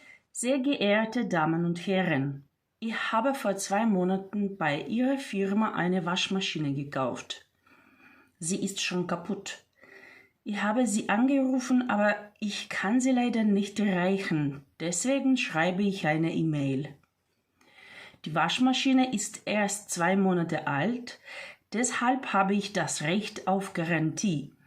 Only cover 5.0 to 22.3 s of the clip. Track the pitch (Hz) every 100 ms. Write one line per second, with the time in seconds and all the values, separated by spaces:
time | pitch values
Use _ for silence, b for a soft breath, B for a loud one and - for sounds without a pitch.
5 | 254 269 269 202 196 202 220 - 170 185
6 | 170 185 190 190 190 - 147 139 143 -
7 | 131 123 - - - _ b b b b
8 | b b b _ 165 190 190 - - 180
9 | 175 175 - 202 - - _ B B B
10 | B B B B - 202 208 226 240 202
11 | - 202 262 277 262 262 247 254 247 208
12 | 208 208 - - 214 - - - 190 247
13 | 254 254 240 233 214 202 202 - 208 180
14 | 180 196 190 160 143 139 - _ 160 180
15 | 240 269 269 262 - 156 170 185 202 190
16 | 156 156 165 - 160 151 139 135 - -
17 | _ _ _ _ _ _ B B B B
18 | B B - 160 165 - 254 254 269 262
19 | 254 208 - - - 208 202 - - -
20 | 170 196 190 180 165 156 - 139 170 247
21 | - - B B B B _ 208 247 -
22 | 240 269 -